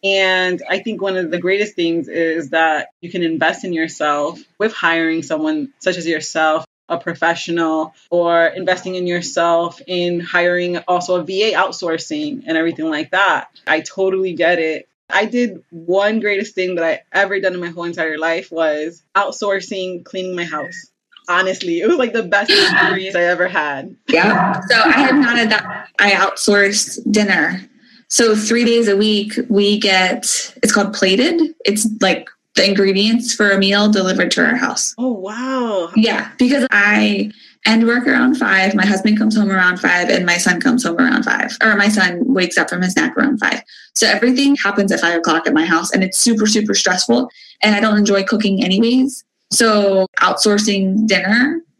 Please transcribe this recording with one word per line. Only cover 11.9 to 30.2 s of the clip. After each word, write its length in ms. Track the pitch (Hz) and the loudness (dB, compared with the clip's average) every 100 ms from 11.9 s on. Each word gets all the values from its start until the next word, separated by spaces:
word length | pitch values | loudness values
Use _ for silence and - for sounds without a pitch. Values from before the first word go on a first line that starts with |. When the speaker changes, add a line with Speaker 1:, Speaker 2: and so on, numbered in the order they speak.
| 160 - 151 151 135 - | -6 -6 -6 -6 -8 -4
Speaker 1:
and 100 | 160 | -2
everything 320 | 165 165 160 | -2 -4 -6
like 220 | 151 156 | -6 -4
that. 360 | 185 196 151 - _ - | 0 2 0 -4 _ -4
I 140 | 156 | -4
totally 520 | 160 - 190 190 190 | -4 -2 -2 0 -4
get 260 | 160 170 170 | 0 0 0
it. 280 | 160 156 - _ _ | -2 -6 -10 _ _
I 140 | - 220 | -4 -2
did 380 | 240 240 175 _ | -2 -2 -4 _
one 480 | 170 165 185 208 220 | -16 -2 0 2 0
greatest 340 | 202 202 - | -2 -2 -4
thing 220 | - 185 175 | -4 -4 -2
that 80 | 165 | -2
I 160 | 151 _ 185 | -4 _ -2
ever 220 | 196 196 | -2 0
done 160 | 190 180 | -4 -4
in 40 | |
my 100 | 175 | -10
whole 160 | 170 170 | -10 -10
entire 340 | 170 160 156 | -6 -6 -4
life 320 | 160 165 160 | -2 -4 -6
was 500 | 165 160 151 156 170 _ 196 | -4 -2 -2 -6 -12 _ -2
outsourcing 880 | 202 - 202 196 185 196 185 180 - | -2 -4 -4 -4 -4 -8 -8 -10 -10
cleaning 300 | 190 185 180 | -10 -8 -6
my 80 | 170 | -6
house. 300 | 151 139 - - _ _ - - | -8 -10 -14 -20 _ _ -20 -4
Honestly, 520 | 180 190 - 180 170 | 0 0 -2 -4 -2
it 60 | 208 | 0
was, 100 | 339 | 0
like, 140 | 247 | 0
the 100 | 233 | -2
best 260 | 185 202 214 | 0 -2 2
experience 680 | 403 - - 185 190 190 190 | 2 2 2 0 0 -4 0
I 60 | |
ever 240 | 175 175 180 | 0 2 0
had. 480 | 180 151 139 135 - - | -2 -4 -6 -10 -16 -2
Speaker 2:
Yeah. 520 | 165 190 - 185 - - | 2 2 2 0 -2 0
So 80 | 233 | 2
I 120 | 220 | 4
have 220 | 247 269 269 | 4 4 4
not 220 | 247 240 | 2 2
had 140 | 226 | 0
that. 360 | 214 - - - - | 0 -4 -14 -8 0
I 120 | 202 | 2
outsourced 880 | 190 196 - - 202 196 208 - - - | 2 0 0 2 4 4 0 -4 -6 0
dinner. 500 | 208 208 180 156 185 - _ _ _ _ | 2 2 2 0 -4 -10 _ _ _ _
So 280 | - 233 214 | 2 2 2
three 300 | 214 233 240 | 2 2 4
days 220 | 233 220 | 2 2
a 100 | 196 | 2
week, 360 | 214 208 208 - - | 2 0 -2 -6 0
we 300 | 202 208 208 | 2 2 2
get, 760 | 208 190 185 - | 2 2 2 -2